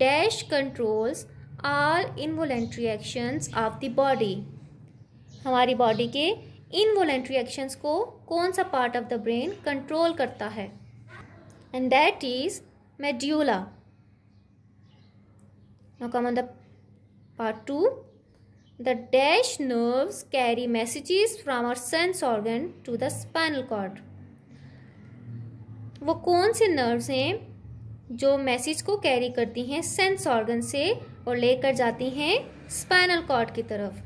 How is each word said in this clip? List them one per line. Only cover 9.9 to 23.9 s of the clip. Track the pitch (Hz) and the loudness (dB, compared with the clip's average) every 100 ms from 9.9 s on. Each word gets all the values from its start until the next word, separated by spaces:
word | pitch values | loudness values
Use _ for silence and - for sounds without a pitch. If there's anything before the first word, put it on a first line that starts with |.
| 311 339 330 | 2 2 2
करता | 254 - 214 | -2 -4 -8
है? | 214 196 - - - - - - - - - - | -8 -10 -12 -20 -20 -20 -20 -20 -20 -20 -20 -10
And | 254 254 | -4 4
that | 262 320 403 | 6 6 2
is | 269 247 320 - - _ - - | -2 -2 -4 -6 -12 _ -20 -6
medulla। | 285 240 277 302 285 190 190 - - _ _ _ _ _ _ _ _ _ - - - _ - - - - - - - - | -4 -2 0 2 2 0 -4 -14 -20 _ _ _ _ _ _ _ _ _ -20 -20 -20 _ -20 -20 -20 -20 -20 -20 -20 -12
Now | 240 | -4
come | 240 240 | -2 0
on | |
the | 240 247 - - - - - _ - - - | 0 -2 -8 -20 -20 -20 -20 _ -20 -18 -6
part | 226 220 - | -4 -4 -6
two। | 285 440 539 - - _ _ - - _ - | 2 2 0 -8 -20 _ _ -20 -20 _ -6
The | 240 233 226 | -2 -2 2
dash | 254 277 403 494 - | 4 6 4 2 -2
nerves | 269 233 233 247 339 - - | -2 0 2 0 0 -4 -4
carry | 262 240 233 247 | 0 2 0 0
messages | 233 240 294 - 370 453 427 | 0 0 -4 0 2 2 0
from | 285 247 240 | -4 -2 -2
our | 254 | -2
sense | - 330 359 359 | -2 0 0 0
organ | 269 220 214 233 349 - | 0 0 0 -2 -4 -10
to | - 233 | -8 -4
the | 269 | -2
spinal | - - 330 320 285 254 | -4 -4 0 0 0 -4
cord। | 214 190 | -4 -4